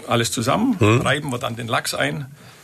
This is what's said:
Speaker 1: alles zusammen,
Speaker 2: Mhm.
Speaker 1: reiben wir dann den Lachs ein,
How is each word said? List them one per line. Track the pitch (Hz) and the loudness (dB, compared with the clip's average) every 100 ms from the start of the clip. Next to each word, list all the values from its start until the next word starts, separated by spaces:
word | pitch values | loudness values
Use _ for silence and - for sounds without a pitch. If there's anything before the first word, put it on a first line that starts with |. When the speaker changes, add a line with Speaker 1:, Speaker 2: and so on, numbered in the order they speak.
| - | -2
Speaker 1:
alles | 117 113 | 0 0
zusammen, | - 117 151 262 190 | 0 0 2 2 4
Speaker 2:
Mhm. | 104 117 | 4 4
Speaker 1:
reiben | 123 147 151 | 2 0 -2
wir | 123 | -4
dann | 123 113 | -6 -6
den | 117 | -4
Lachs | 135 - | -4 -4
ein, | - 139 156 131 143 - - | -2 -2 -2 -10 -14 -20 -20